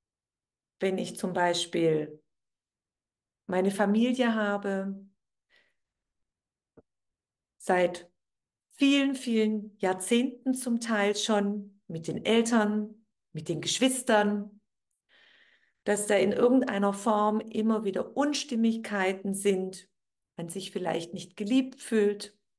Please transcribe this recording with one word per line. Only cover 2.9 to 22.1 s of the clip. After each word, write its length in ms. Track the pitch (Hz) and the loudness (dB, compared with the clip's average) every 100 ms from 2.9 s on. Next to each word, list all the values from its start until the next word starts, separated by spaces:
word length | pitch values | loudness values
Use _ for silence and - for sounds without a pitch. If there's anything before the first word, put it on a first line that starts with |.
| _ _ _ _ _ - | _ _ _ _ _ -4
meine 240 | 185 190 | 0 0
Familie 640 | 196 202 220 247 254 240 226 | 0 2 2 2 2 0 0
habe, 720 | 208 202 202 196 190 196 - _ _ _ _ _ _ _ _ _ _ _ _ _ _ _ _ _ _ _ _ _ _ _ _ _ | -2 -4 -4 -4 -6 -10 -14 _ _ _ _ _ _ _ _ _ _ _ _ _ _ _ _ _ _ _ _ _ _ _ _ _
seit 540 | - 180 180 - - _ _ _ _ _ _ | 0 2 2 0 -14 _ _ _ _ _ _
vielen, 440 | - 277 277 277 262 | 2 4 4 2 0
vielen 600 | 262 226 214 214 208 - | 0 2 2 0 -6 -4
Jahrzehnten 760 | 185 185 - 240 262 - 262 | -2 -2 2 2 2 -2 -4
zum 280 | 262 247 233 | -2 -2 -4
Teil 340 | 233 214 202 208 | 0 0 2 0
schon 680 | - 214 202 208 - _ - | 0 2 2 -4 -8 _ -12
mit 220 | 165 160 | -10 -8
den 160 | 156 - | -6 2
Eltern, 800 | 226 226 233 208 214 214 - _ _ _ | 2 4 2 2 0 -4 -10 _ _ _
mit 160 | 156 151 | -12 -6
den 140 | 165 | -4
Geschwistern, 960 | - - 262 262 - 214 208 208 202 - _ _ _ _ _ _ _ _ _ _ _ _ - | -4 2 2 2 2 4 4 0 -6 -14 _ _ _ _ _ _ _ _ _ _ _ _ -2
dass 220 | 208 - | -2 2
da 80 | 202 | 4
in 180 | 190 | 4
irgendeiner 580 | 196 240 262 254 196 202 | 4 4 4 2 0 0
Form 480 | 196 240 214 214 214 | 0 0 2 2 0
immer 460 | - 226 220 220 208 | -4 -2 0 0 0
wieder 320 | 185 - - | -4 -6 -2
Unstimmigkeiten 1160 | 294 285 - 226 226 226 226 208 185 190 196 | -2 -2 -4 0 0 0 -4 -2 0 -2 -4
sind, 560 | 196 202 185 190 185 - _ _ _ _ - | -2 0 0 -2 -10 -20 _ _ _ _ -12
man 120 | 170 | -10
sich 220 | 196 190 | -10 -8
vielleicht 420 | 190 175 165 165 | -6 -4 -4 -6
nicht 220 | 180 - - | -12 -14 -8
geliebt 460 | 202 262 262 - | 0 0 0 -6
fühlt, 560 | - 220 208 | -2 2 2